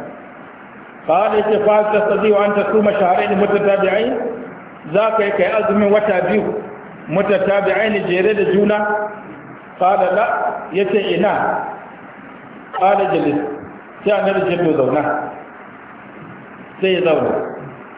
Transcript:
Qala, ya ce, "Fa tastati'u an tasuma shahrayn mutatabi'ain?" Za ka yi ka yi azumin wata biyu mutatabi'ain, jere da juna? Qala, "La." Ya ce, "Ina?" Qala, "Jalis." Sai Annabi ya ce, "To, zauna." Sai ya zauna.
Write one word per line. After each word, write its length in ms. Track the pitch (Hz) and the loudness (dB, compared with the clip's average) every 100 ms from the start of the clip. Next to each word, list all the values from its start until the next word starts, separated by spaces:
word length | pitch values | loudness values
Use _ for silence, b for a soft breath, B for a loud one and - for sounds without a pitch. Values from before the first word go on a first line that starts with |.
| - - - - - - - - - - | -10 -16 -18 -20 -20 -20 -20 -20 -20 -10
Qala, 340 | - 170 214 214 | 0 2 4 2
ya 80 | |
ce, 160 | 208 208 | 2 2
"Fa 320 | 208 214 214 | 4 4 4
tastati'u 420 | 208 208 196 214 202 | 2 2 2 4 4
an 200 | 208 202 | 4 2
tasuma 360 | 190 220 208 | 2 2 2
shahrayn 420 | 202 180 214 208 196 | 2 2 2 2 2
mutatabi'ain?" 760 | 202 202 202 196 185 202 240 254 - - - - - - 156 | 2 2 2 2 4 2 2 -2 -4 -8 -12 -16 -18 -16 -2
Za 180 | 180 220 | 2 2
ka 120 | 220 | 2
yi 80 | 202 | 0
ka 120 | 202 | 2
yi 80 | 180 | 2
azumin 400 | 220 208 208 202 | 2 2 2 4
wata 300 | 208 208 180 | 4 2 0
biyu 220 | 175 208 - - - - - - - | 0 0 -2 -6 -8 -14 -16 -16 -4
mutatabi'ain, 1000 | 175 196 190 190 202 190 190 220 208 185 | -2 2 2 2 2 2 0 0 0 0
jere 260 | 180 214 | 0 2
da 100 | 208 185 | 2 2
juna? 300 | 190 208 208 208 208 208 - - - - - - | 2 2 2 0 -2 -4 -10 -16 -18 -18 -20 -14
Qala, 420 | - 185 190 185 175 | 0 2 2 2 0
"La." 120 | 175 - - - - | 0 0 -4 -6 -6
Ya 140 | 180 196 | -2 0
ce, 120 | 208 190 | 0 0
"Ina?" 220 | 175 202 160 - - - - - - - - - - - - - - | 0 0 0 -2 -4 -6 -12 -16 -20 -20 -20 -20 -20 -20 -20 -12 0
Qala, 320 | 190 196 185 | 2 2 2
"Jalis." 260 | 165 147 143 - - - - - - | 0 0 -2 -4 -10 -14 -18 -20 -4
Sai 120 | 196 | 0
Annabi 280 | 202 190 190 | 2 2 0
ya 80 | 190 | 0
ce, 160 | 175 | 0
"To, 80 | 165 | 0
zauna." 320 | 143 127 147 143 151 - - - - - - - - - - - - - - - | 2 2 0 0 -4 -6 -12 -18 -20 -20 -20 -20 -20 -20 -20 -18 -18 -20 -20 -16
Sai 200 | - 190 | -2 0
ya 80 | 180 | 2
zauna. 300 | 165 147 - - - - - - - | 2 2 0 -2 -4 -10 -14 -16 -18